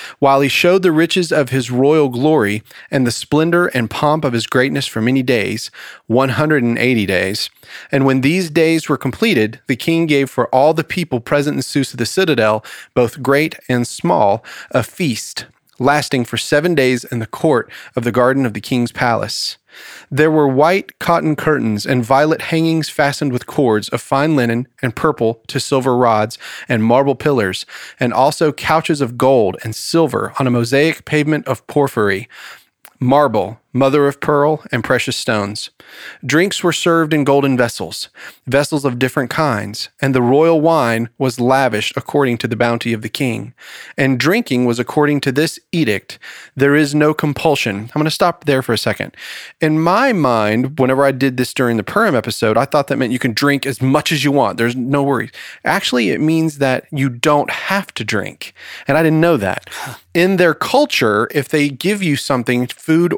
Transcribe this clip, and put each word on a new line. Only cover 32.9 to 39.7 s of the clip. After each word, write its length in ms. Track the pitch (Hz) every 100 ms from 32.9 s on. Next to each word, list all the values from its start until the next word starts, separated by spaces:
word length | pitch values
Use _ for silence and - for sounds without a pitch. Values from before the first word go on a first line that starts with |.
| -
marble, 600 | 123 139 139 110 92 117 _
mother 360 | 123 135 147 143
of 120 | -
pearl, 440 | - 147 147 151 -
and 120 | 120
precious 320 | - 123 - -
stones. 540 | - 110 101 104 - _ - - - - 131
Drinks 380 | 151 190 -
were 100 | 175
served 400 | - 180 165 156
in 100 | 156
golden 320 | 139 139 139 123
vessels, 540 | 117 - 80 - - - - - -
vessels 360 | 135 147 151
of 140 | 139 120
different 320 | 131 151 123
kinds, 600 | - 151 104 101